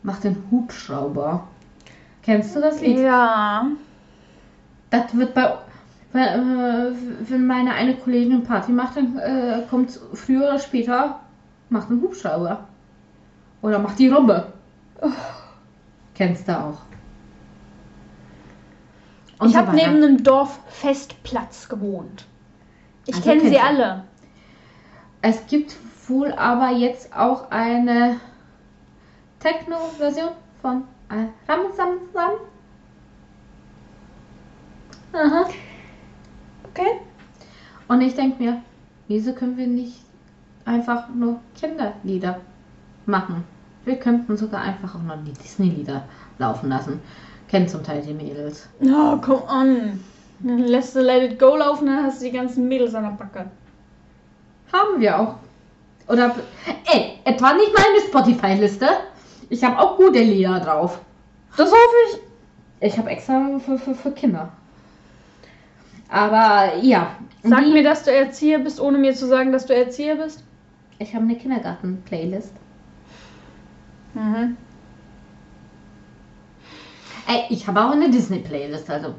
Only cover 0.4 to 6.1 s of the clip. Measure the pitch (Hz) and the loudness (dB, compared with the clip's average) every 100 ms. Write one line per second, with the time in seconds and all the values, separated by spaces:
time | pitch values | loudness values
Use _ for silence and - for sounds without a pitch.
0.4 | - 247 233 - - 127 143 143 147 175 | -2 -2 -2 -12 -12 -8 -6 -6 -4 -6
1.4 | - - - - - - - _ - 214 | -8 -20 -20 -20 -20 -20 -20 _ 0 0
2.4 | 214 294 302 302 320 254 262 247 233 220 | 0 0 -2 0 0 2 4 4 4 2
3.4 | 208 208 254 294 - - _ - - - | 0 -2 -4 -6 -12 -20 _ -20 -20 -20
4.4 | - _ _ _ _ 240 240 233 254 254 | -20 _ _ _ _ -2 0 -2 -2 0
5.4 | 247 - - - - _ - | -2 -2 -12 -20 -20 _ -6